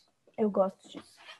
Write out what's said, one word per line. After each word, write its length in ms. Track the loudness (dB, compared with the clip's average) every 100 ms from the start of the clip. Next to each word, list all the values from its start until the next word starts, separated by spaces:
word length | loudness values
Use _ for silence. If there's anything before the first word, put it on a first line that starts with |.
| _ _ _ -2
eu 140 | 0
gosto 380 | 4 2 0 -18
disso. 260 | -18 -18 -20 -20